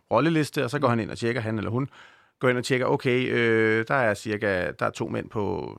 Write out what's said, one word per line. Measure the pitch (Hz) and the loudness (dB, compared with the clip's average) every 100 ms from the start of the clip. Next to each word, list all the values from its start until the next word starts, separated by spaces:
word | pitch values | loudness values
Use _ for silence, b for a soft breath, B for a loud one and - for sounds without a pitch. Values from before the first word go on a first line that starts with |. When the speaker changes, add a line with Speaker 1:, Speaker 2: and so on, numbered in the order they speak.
| - | 0
Speaker 1:
rolleliste, | 110 156 156 139 139 | 2 4 2 0 -2
og | 123 | -2
så | 147 | 0
går | 135 | 2
Speaker 2:
Mm. | |
Speaker 1:
han | 117 | 2
ind | 101 | 0
og | - | -2
tjekker, | 117 123 | -2 -2
han | 113 110 | -2 -4
eller | 95 | -2
hun, | 120 139 B B B B - | -4 -4 B B B B -2
går | 127 | 0
ind | 123 | 0
og | |
tjekker, | - 127 127 | 0 0 0
"Okay, | 139 131 127 127 | 0 2 0 2
øh, | 120 117 113 110 110 113 | 2 2 4 4 2 0
der | |
er | 139 113 | 0 2
cirka, | 101 110 107 107 92 82 - | 0 -4 -2 0 0 -2 -2
der | 117 | -4
er | |
to | - 104 | -2 -4
mænd | 113 - | -4 -6
på | 110 98 87 60 | -4 -4 -4 -6